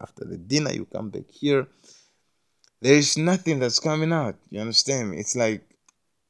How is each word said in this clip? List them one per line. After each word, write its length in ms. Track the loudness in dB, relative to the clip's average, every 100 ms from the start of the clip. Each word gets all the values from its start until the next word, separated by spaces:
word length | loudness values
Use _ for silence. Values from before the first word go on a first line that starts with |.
after 240 | -14 -14 -12
the 120 | -12
dinner, 340 | -2 -2 0
you 140 | -4 -8
come 240 | -10 -10
back 200 | -12 -14
here. 380 | -6 0 0 -2 _ -20 -20 _ _ _ _ _ _ _ _
There 140 | 6 6
is 220 | 6 2
nothing 420 | 2 2 0 0
that's 200 | 0 0
coming 340 | 0 0 0
out. 240 | 0 -2 -6 -10
You 120 | -8
understand 500 | -2 0 0 0 -2
me? 60 | -6
It's 180 | -4 0
like, 260 | 0 -2 -8 _ _ _ _ _